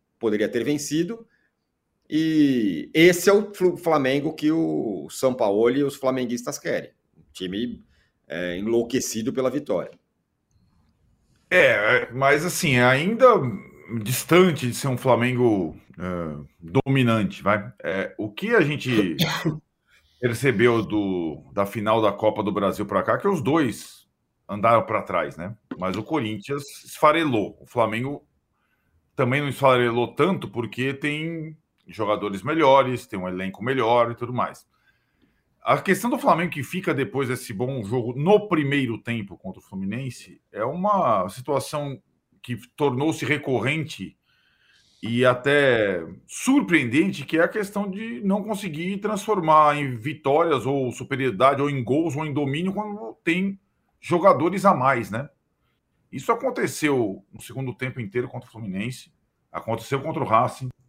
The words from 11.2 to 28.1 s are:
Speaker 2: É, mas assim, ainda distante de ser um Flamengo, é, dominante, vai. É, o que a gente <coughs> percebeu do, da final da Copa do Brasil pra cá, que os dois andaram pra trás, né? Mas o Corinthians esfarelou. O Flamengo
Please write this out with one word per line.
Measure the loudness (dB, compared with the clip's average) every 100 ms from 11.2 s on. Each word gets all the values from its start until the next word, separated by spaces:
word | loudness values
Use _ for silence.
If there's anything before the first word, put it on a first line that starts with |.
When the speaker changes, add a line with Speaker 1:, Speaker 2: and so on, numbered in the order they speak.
| _ _ _
Speaker 2:
É, | 4 6 6 4 2 0
mas | 2 4 4 2
assim, | -2 2 4
ainda | 6 4 2 6 6 6 2 -4 -10 -20 -8 -6
distante | -4 -4 4 6 6 2 -4
de |
ser | -4 -4
um | 0
Flamengo, | 2 4 2 2 4 2 0 -6 -18 -12
é, | -8 -6 -6 -10 -14 _
dominante, | -4 -2 2 2 2 2 0 -2
vai. | 0 0 -2 -10
É, | -6 -4 -6 -8
o | -10
que | -6 0
a | 2
gente | 2 0 0 0 0 0 -2 -2 -4 -6 -10
<coughs> | _ _ _ _ _
percebeu | -2 0 0 4 4 4
do, | 0 -2 -2 -2 -4 -6 -6
da | -2 -2
final | -2 0 2
da | 2
Copa | 2 0 0
do | -2
Brasil | 0 0 -2 -2
pra | 0
cá, | 0 0
que | 0
os | 0
dois | 0 0 0 -4 -12 -20 _ _ _ _ -12
andaram | 0 4 4 2
pra | -2
trás, | -2 -2 -2 -6
né? | -12 -12 _ -8
Mas | -6 -4
o |
Corinthians | -4 -4 -4 -6 -8 -10 -10 -18
esfarelou. | -18 2 4 4 2 0 -2 -6
O | -6
Flamengo | -2 0 -2 -6